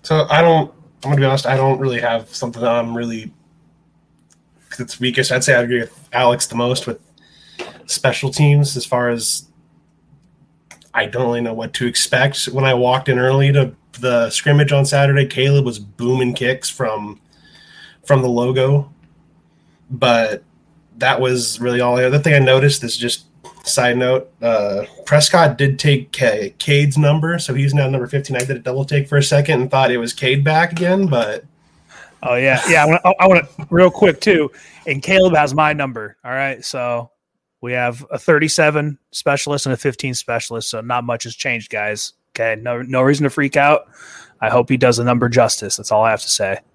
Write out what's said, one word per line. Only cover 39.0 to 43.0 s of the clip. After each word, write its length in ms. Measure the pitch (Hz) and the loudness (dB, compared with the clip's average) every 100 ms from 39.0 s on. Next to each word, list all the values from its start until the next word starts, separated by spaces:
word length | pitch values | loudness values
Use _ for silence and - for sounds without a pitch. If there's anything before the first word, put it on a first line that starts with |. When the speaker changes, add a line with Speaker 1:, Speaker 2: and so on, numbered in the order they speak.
| _ | _
Speaker 2:
specialist 560 | - 147 139 147 143 135 | -6 -2 -2 -2 -4 -4
and 60 | |
a 40 | 127 | -4
fifteen 380 | 139 123 135 | -4 -4 -8
specialist, 560 | 123 - 117 - 117 - | -8 -6 -8 -6 -10 -8
so 100 | 113 | -10
not 240 | 117 123 | -4 -4
much 200 | 120 117 | -4 -8
has 100 | 117 | -8
changed, 360 | - 135 120 104 | -8 -6 -6 -6
guys, 420 | 110 104 104 - _ _ | -8 -6 -6 -10 _ _
okay? 260 | - 113 110 | -6 -4 -4
No, 220 | 120 120 | -6 -8
no 200 | 127 131 | -4 2